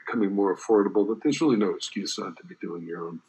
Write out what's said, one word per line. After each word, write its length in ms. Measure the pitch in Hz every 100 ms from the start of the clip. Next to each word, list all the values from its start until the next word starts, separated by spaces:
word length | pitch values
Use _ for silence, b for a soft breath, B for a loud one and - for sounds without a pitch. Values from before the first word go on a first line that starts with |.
| -
becoming 280 | 117 101
more 200 | 98 98 90
affordable, 500 | - 107 101 104 98
that 140 | 110
there's 180 | 151 139
really 160 | 160 113
no 140 | 101
excuse 480 | 85 - - 95 -
not 180 | 95 85
to 60 | 90
be 80 | 90
doing 220 | 95 85 82
your 200 | 87 85
own 140 | 82